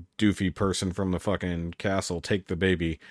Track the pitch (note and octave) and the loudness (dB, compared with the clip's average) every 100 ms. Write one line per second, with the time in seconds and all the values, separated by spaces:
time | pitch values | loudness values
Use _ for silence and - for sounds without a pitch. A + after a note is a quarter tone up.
0 | F2 - G#2+ F#2+ F#2+ - G2 F2+ F#2+ F2+ | -14 2 2 4 0 0 0 0 -2 -2
1 | F#2+ F2+ - F#2 F#2 E2+ E2+ - G2+ F#2+ | -2 0 0 -2 0 -4 -6 -4 -2 0
2 | - F2 - G#2 - F2+ F#2+ F2 E2 D#2 | -2 -4 -2 -2 -2 0 2 2 0 -4
3 | - | -10